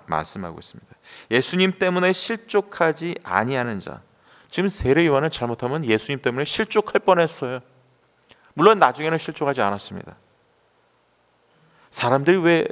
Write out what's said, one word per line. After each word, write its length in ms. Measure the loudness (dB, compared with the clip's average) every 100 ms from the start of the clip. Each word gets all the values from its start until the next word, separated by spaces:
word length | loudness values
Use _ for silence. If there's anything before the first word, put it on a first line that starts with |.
| -4
말씀하고 520 | -4 -4 -8 -12 -12
있습니다. 320 | -18 -20 -20 _ -20 -20 -2
예수님 480 | 0 0 0 0 2
때문에 340 | 0 2 2
실족하지 1040 | 0 -4 -8 -4 -2 -2 0 -2 -2 -6 -8
아니하는 580 | -4 -2 0 -2 -4 -6
자. 220 | -8 -14 -18 _ _ _ _
지금 180 | -4 -2
세례 380 | 0 2 4 4
요한은 240 | 2 0
잘못하면 540 | -2 -6 -4 -4 -4
예수님 360 | 0 0 0 -4
때문에 240 | -4 -2
실족할 560 | -4 -4 -2 -2 0 0
뻔했어요. 600 | 2 4 2 -2 -8 -8 -12 _ _ _ _ _ _ _ _
물론 240 | 2 4 6
나중에는 380 | 4 2 -2 -2
실족하지 460 | -4 -4 -2 0
않았습니다. 540 | 0 -2 -8 -14 -14 -20 _ _ _ _ _ _ _ _ _ _ _ _ _ _ _ _ _
사람들이 460 | -6 0 2 4 4
왜 280 | 4 2 0